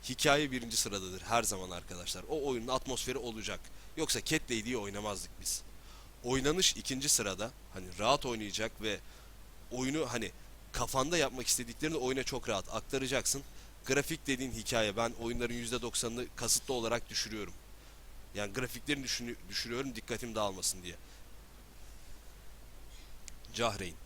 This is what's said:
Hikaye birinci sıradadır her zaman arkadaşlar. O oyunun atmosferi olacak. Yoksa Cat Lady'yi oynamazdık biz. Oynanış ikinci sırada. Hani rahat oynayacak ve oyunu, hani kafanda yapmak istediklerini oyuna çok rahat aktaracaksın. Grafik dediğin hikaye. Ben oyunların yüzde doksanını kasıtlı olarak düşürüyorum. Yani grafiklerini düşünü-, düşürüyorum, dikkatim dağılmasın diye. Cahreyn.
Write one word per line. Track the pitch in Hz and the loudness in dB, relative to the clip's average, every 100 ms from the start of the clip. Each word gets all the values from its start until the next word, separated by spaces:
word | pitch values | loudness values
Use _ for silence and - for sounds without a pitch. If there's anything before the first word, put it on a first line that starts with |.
| - | -4
Hikaye | 127 151 143 147 | 4 6 8 6
birinci | 127 117 113 | 0 0 0
sıradadır | 113 101 92 92 | 2 0 -2 -6
her | 95 117 | 4 4
zaman | 107 98 92 | 4 0 -2
arkadaşlar. | 87 - 87 90 - - | -6 -6 -6 -4 -4 -2
O | 151 139 | 0 2
oyunun | 123 117 | 0 2
atmosferi | 131 - 123 - 127 | 0 2 -2 0 -2
olacak. | 120 110 101 92 - - - - | -2 -4 -4 -4 -6 -12 -8 -2
Yoksa | 156 117 - | 2 2 4
Cat | 160 | 2
Lady'yi | - 120 110 123 | 4 0 2 0
oynamazdık | 101 101 104 95 87 - | 0 -2 -2 -2 -6 -6
biz. | - - - - - - - - | -4 -4 -4 -14 -14 -16 -16 -8
Oynanış | 120 131 131 170 - - | 2 4 6 6 6 4
ikinci | - 131 135 | -2 0 4
sırada. | - 101 92 110 - - | 6 4 0 -4 -6 -12
Hani | 95 90 87 | -10 -8 2
rahat | 110 139 131 | 6 6 4
oynayacak | 113 104 98 113 - | 0 -2 0 -2 0
ve | 107 95 - - - - - - - | -2 -2 -6 -14 -16 -16 -16 -14 -8
oyunu, | 123 131 151 127 | 0 2 2 2
hani | 117 110 - - - - | 0 -2 -6 -16 -16 -6
kafanda | - 117 131 135 170 | 0 2 4 4 6
yapmak | 135 127 117 | 4 2 2
istediklerini | - 120 117 151 160 | 2 0 -2 0 2
oyuna | 127 135 | 2 2
çok | 127 131 117 | 2 -2 0
rahat | 101 - | 0 2
aktaracaksın. | 113 - 135 131 127 113 139 - - - - - | -4 0 0 2 2 4 0 -2 -12 -14 -12 4
Grafik | 135 139 160 - | 4 4 -2 0
dediğin | 131 131 | 0 0
hikaye. | 113 104 117 107 101 | -2 2 4 6 4
Ben | 117 | 2
oyunların | 113 117 120 120 | 2 -2 2 2
yüzde | 120 117 120 | 0 0 0
doksanını | 120 - 117 117 120 - | 0 0 0 -2 -6 -2
kasıtlı | 117 - - | 4 4 4
olarak | 127 113 117 - | 2 4 2 0
düşürüyorum. | 107 110 110 95 - - - - - - - - 101 | -2 -2 -2 -4 -8 -14 -16 -16 -16 -14 -12 -8 -4
Yani | 104 | -2
grafiklerini | 110 127 120 135 143 | 0 -2 -4 -2 0
düşünü-, | 127 - 120 117 92 | 0 -2 -2 -6 -4
düşürüyorum, | 101 120 120 139 113 | -4 0 0 -2 -4
dikkatim | - 110 120 110 | -4 -4 -2 0
dağılmasın | 104 95 - 95 | 0 2 -2 -2
diye. | 87 - - - - - - - - - - - - - - - - - - - - - - - - - - | -6 -10 -12 -14 -14 -14 -14 -16 -16 -14 -12 -12 -12 -12 -12 -12 -12 -12 -12 -12 -12 -12 -12 -10 -10 -10 -8
Cahreyn. | - 117 98 92 - | 2 2 2 -4 -6